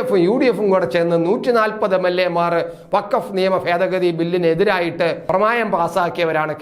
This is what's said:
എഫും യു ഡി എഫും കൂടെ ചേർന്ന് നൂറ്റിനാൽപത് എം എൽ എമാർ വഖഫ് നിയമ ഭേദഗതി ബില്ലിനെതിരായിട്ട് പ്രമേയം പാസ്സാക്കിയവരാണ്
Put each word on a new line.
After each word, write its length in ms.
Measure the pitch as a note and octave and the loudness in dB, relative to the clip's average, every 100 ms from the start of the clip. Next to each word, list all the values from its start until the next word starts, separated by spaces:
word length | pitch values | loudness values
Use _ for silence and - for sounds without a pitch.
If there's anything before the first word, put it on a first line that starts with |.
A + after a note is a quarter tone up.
എഫും 180 | G3+ G3 F3 | 4 2 2
യു 80 | B3+ | 2
ഡി 60 | C4 | 2
എഫും 160 | F#3+ G#3 | 2 2
കൂടെ 140 | F#3 E3+ | 2 2
ചേർന്ന് 240 | F3 E3+ E3+ | 0 0 0
നൂറ്റിനാൽപത് 680 | E3+ A#3+ - A#3 G#3+ G#3+ G#3+ F#3 | 2 0 2 2 0 0 0 0
എം 60 | F#3 | 0
എൽ 60 | F3+ F3+ | 0 0
എമാർ 240 | E3+ E3+ E3+ - - - | 0 0 0 -4 -10 -4
വഖഫ് 380 | G3+ G3+ A#3+ G3+ F#3+ | -4 0 -4 -2 -2
നിയമ 160 | F#3 F#3 E3+ | 0 0 0
ഭേദഗതി 440 | F3 F#3 F#3 F3+ E3 | 0 0 0 0 0
ബില്ലിനെതിരായിട്ട് 880 | E3+ F3+ E3+ E3 G3+ F#3 E3+ E3+ E3 - - | -2 0 0 2 2 0 -2 -2 -2 -2 -2
പ്രമേയം 400 | F#3 G#3+ A#3+ A3 | 0 2 0 0
പാസ്സാക്കിയവരാണ് 800 | F#3 E3+ F3+ F3 E3+ E3 D#3 D#3 D3+ | 0 0 0 -2 0 0 0 -2 -2